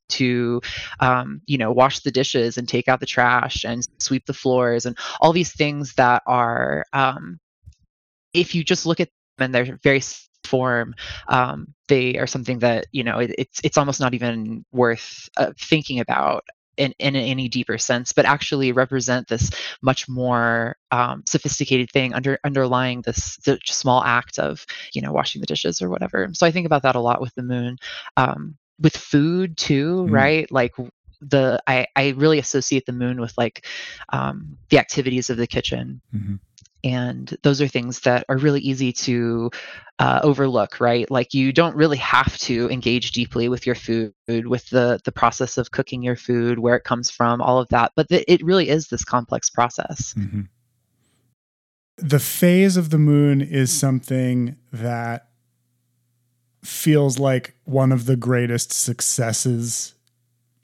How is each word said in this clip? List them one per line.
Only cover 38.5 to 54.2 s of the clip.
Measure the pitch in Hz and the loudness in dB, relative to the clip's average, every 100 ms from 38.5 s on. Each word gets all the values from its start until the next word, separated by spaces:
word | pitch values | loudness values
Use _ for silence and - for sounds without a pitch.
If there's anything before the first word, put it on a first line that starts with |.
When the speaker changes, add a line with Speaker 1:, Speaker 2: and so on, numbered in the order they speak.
| 143 | 2
Speaker 1:
easy | 135 131 127 | 0 0 -2
to, | - - 120 117 117 117 - - - - - | -2 0 0 0 0 -2 -6 -16 -18 -8 0
uh, | 131 127 | 2 4
overlook, | 151 135 135 123 101 - | 4 4 2 2 0 0
right? | 120 120 110 | 0 2 0
Like, | 131 113 | -2 0
you | 135 131 | 0 2
don't | 135 170 | 4 2
really | 151 156 135 | 4 2 2
have | - 127 135 - | 2 2 2 -2
to | - 117 120 | -2 0 0
engage | 127 113 120 - | -2 0 0 -2
deeply | 123 120 117 120 | -4 -2 -2 -2
with | 123 | -2
your | 127 | -2
food, | 117 - 113 110 - - | -4 -2 -2 -2 -8 -4
with | 117 117 123 - | -2 -2 -4 0
the, | 123 120 113 - | 2 2 0 -4
the | |
process | - 117 - 127 - | 0 2 2 -4 -4
of | - | -4
cooking | - - 127 | -4 -4 -4
your | 123 120 | -4 -4
food, | - 120 117 117 | -2 0 0 0
where | 120 120 | 2 2
it | |
comes | - 120 123 | 0 -4 -2
from, | - 120 120 | 0 2 2
all | 123 127 | 2 2
of | 120 | 4
that. | 120 117 - | 2 2 2
But | 151 | 2
the, | 180 - | 2 4
it | 175 | 4
really | 165 190 131 | 4 2 4
is | 156 - | 0 -2
this | 120 | -6
complex | - 123 120 - - | -2 -2 -2 -4 -2
process. | - 120 - - - - | 0 0 0 -8 -8 -8
Speaker 2:
Mm-hmm. | 104 98 101 98 _ _ _ _ _ _ _ _ _ _ _ _ _ _ - | -6 -6 -6 -8 _ _ _ _ _ _ _ _ _ _ _ _ _ _ -8
The | 151 139 | 0 2
phase | - - 175 180 196 180 | 0 2 6 6 6 4
of | 156 | 2
the | 156 | 4
moon | 147 147 147 139 | 6 6 6 4
is | 143 139 127 | 2 0 0
something | - 139 127 - 131 | 2 2 0 -2 -2